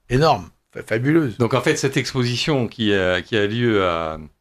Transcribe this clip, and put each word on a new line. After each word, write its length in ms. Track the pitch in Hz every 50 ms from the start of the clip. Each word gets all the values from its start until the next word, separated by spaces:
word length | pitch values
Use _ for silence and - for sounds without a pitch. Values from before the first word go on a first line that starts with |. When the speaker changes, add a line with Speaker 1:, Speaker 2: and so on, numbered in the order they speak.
| _ _
Speaker 1:
énormes, 380 | 120 131 151 160 135 101 87 - _ _ _ _ _
fa-, 100 | - -
fabuleuses. 540 | - 110 113 123 139 156 165 156 135 - -
Speaker 2:
Donc, 180 | 120 113 -
en 60 | 123
fait, 140 | - - 151 147
cette 200 | - 135 135 147
exposition 720 | 123 - - 135 123 120 123 117 - - 156 135 120 101
qui 260 | - - 113 104 101
a, 280 | 98 92 90 90 90 87
qui 120 | - -
a 120 | 110 101 101
lieu 360 | 107 117 120 120 110 101 95
à, 360 | 90 85 82 82 80 80 78 78 73 _ _